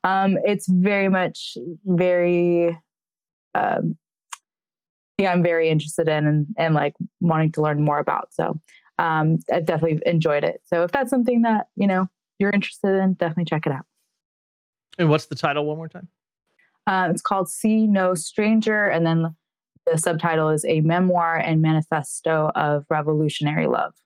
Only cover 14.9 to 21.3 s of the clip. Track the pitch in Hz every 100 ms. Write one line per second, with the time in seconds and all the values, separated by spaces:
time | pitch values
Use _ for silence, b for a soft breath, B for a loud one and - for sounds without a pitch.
14.9 | - 165 151 - 127 156 147 151 156 165
15.9 | 175 185 _ _ _ _ _ _ _ -
16.9 | 190 180 - - 196 185 - 220 220 220
17.9 | 196 185 180 - - 214 220 220 214 208
18.9 | 160 165 165 165 160 _ _ _ _ -
19.9 | 160 175 160 170 160 156 156 - 160 156
20.9 | 175 185 175 165